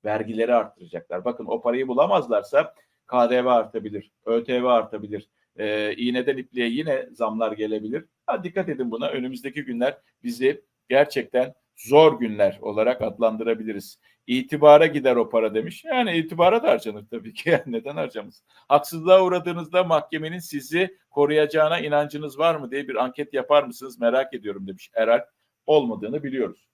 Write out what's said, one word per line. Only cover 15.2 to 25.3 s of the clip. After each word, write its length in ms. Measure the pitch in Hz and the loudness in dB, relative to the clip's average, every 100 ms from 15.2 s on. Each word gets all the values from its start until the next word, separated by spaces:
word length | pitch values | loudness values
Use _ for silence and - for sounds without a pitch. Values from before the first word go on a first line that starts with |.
| 110 | 2
para." 240 | 113 113 | 0 0
demiş. 320 | 107 135 - 320 | -2 -6 -12 -4
Yani 320 | 254 226 165 | -2 0 -2
itibara 460 | 160 165 170 226 | -4 2 4 4
da 60 | - | 2
harcanır 360 | 113 113 104 104 | 0 -2 -12 -12
tabii 220 | 117 104 | -12 -12
ki. 160 | - - | -8 0
<laughs> 0 | |
Yani 140 | 160 135 | 0 0
neden 300 | 113 127 151 | -8 -8 -8
harcamaz? 480 | 139 113 104 _ _ _ _ | -8 -8 -14 _ _ _ _
"Haksızlığa 560 | 147 147 165 160 185 | 0 2 -6 6 6
uğradığınızda 600 | 185 180 170 170 156 170 | 6 0 -4 -8 -2 0
mahkemenin 560 | 175 160 151 156 156 175 | 2 0 0 -8 -8 -10
sizi 580 | 170 147 131 165 185 - _ | -10 -12 -4 -2 -2 -6 _
koruyacağına 680 | - 143 151 151 156 156 170 | 0 2 4 2 2 2 0
inancınız 600 | 151 147 147 147 151 135 | 0 -2 -2 -6 -12 0
var 160 | 165 156 | 0 0
mı?" 160 | 127 | -4
diye 160 | 131 135 | -8 -6
bir 80 | 117 | -4
anket 380 | 127 127 143 | -4 -4 -6
yapar 300 | 135 127 147 | -6 4 2
mısınız? 360 | 135 117 135 120 | 2 -10 -18 -2
Merak 340 | 117 127 135 | 0 2 -2
ediyorum 340 | 123 104 98 95 | -6 -10 -10 -12
demiş 240 | 95 - | -14 -10
Eral. 280 | 113 113 120 - | -2 2 2 0